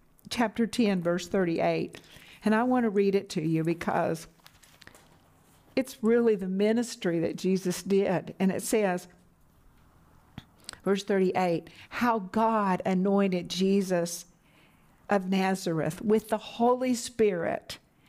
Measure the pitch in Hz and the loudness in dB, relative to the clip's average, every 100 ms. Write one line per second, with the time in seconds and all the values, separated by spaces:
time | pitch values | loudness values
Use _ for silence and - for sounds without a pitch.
0 | _ _ - 233 220 - 226 - 208 190 | _ _ -8 -2 -2 0 -2 2 2 2
1 | 170 175 - 196 175 165 170 160 - - | 0 -2 -2 -2 0 0 0 0 -4 -10
2 | - - - - 214 220 254 254 226 196 | -20 -20 -20 -4 0 2 2 2 2 2
3 | 196 196 - 180 160 160 160 165 - 175 | 2 2 -2 -4 0 0 0 -2 -2 0
4 | 170 160 - _ - _ - - - - | 0 -2 -8 _ -20 _ -20 -20 -20 -20
5 | - _ _ _ _ _ _ 262 262 - | -20 _ _ _ _ _ _ -6 -6 -2
6 | 214 240 233 202 185 190 208 226 233 - | 2 4 4 2 -2 0 2 2 -2 -4
7 | 180 165 - - 185 185 180 175 - 196 | -2 0 -2 -2 0 0 -2 -4 0 2
8 | 202 165 - - 190 - - 220 196 180 | 2 0 -4 -2 0 0 -2 0 0 -2
9 | - - _ _ _ _ _ _ _ _ | -8 -20 _ _ _ _ _ _ _ _
10 | _ - _ - - _ - - 185 196 | _ -20 _ -20 -20 _ -20 -6 -2 -2
11 | - 196 185 - 185 165 - - - - | 0 2 2 2 0 -2 -6 -18 -14 -2
12 | 240 226 185 220 226 220 196 185 190 185 | 0 0 -2 0 2 2 0 0 0 0
13 | 196 196 196 180 170 175 190 196 190 175 | 2 2 2 0 -4 0 2 2 2 0
14 | 170 - - _ _ _ _ _ _ _ | -2 -6 -14 _ _ _ _ _ _ _
15 | - 202 185 190 190 185 180 160 156 - | -2 -2 0 0 0 0 -2 -2 -2 -2
16 | 214 214 - 220 - - 240 254 254 233 | 0 0 0 -6 -6 0 2 2 0 -2
17 | - - 208 175 170 - - - _ _ | -4 0 2 2 -2 -4 -8 -18 _ _